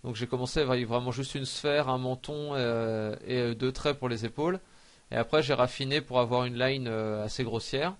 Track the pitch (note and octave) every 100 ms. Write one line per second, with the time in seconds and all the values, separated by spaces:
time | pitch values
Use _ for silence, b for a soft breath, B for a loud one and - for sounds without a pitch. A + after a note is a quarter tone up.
0 | B2 G#2+ A#2+ B2+ B2+ D#3+ C3+ B2 A2+ A#2+
1 | B2 A#2+ C3+ C#3+ C3 - D3 D3 C3 B2+
2 | B2+ B2+ - D3 D3 C#3 A#2 A2+ A2+ A2
3 | G#2+ - - B2 A#2+ A2 B2+ C3 D3+ C#3+
4 | B2+ A2+ A2+ - E3 F#3 b b b b
5 | b A#2+ A2+ D3+ D3 B2 B2+ - C3+ D3
6 | B2+ B2+ A#2 B2 B2 A#2+ C3 C3+ A#2+ A2
7 | A2 G#2+ G#2+ - A2+ A2+ - C3+ E3+